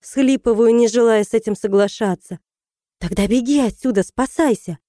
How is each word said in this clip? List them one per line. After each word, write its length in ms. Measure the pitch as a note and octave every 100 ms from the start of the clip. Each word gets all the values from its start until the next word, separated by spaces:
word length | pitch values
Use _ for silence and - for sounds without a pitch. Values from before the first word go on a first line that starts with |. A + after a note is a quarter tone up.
всхлипываю, 720 | - - C4 C4+ - A3 A3+
не 140 | A#3 A#3
желая 360 | A3 A#3 A3
с 100 | G#3
этим 200 | A3+ A3+
соглашаться. 840 | G3+ G#3 G3 G3+ - G#3 F3+ - F3 _ _ _ _ _ _
«Тогда 280 | F3 F#3+ G3+
беги 340 | B3 A#3+ C#4+
отсюда, 420 | A#3+ - C4 G3+
спасайся! 760 | - - C4 - D#4 G#3+ - D#3+